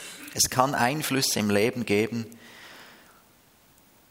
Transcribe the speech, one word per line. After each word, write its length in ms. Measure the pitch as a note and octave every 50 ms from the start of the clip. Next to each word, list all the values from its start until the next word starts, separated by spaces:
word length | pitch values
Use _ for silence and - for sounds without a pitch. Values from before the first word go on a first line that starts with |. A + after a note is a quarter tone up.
| - - - - - - -
Es 160 | - - -
kann 260 | - C3 B2+ C#3 C#3+
Einflüsse 640 | C#3 A#2+ B2 C#3+ D#3 D3 - C3+ C3 C3+ - - A2
im 100 | G#2 G#2
Leben 360 | G2+ G2+ G#2 A#2+ B2 B2 A2+
geben, 400 | - G2+ G#2 A2 A2+ - A#2 A2+ - - - - - - - - - - - - - - - - - - - _ _ _ _ _ _ _ _ _ _ _ _ _ _ _ _ _ _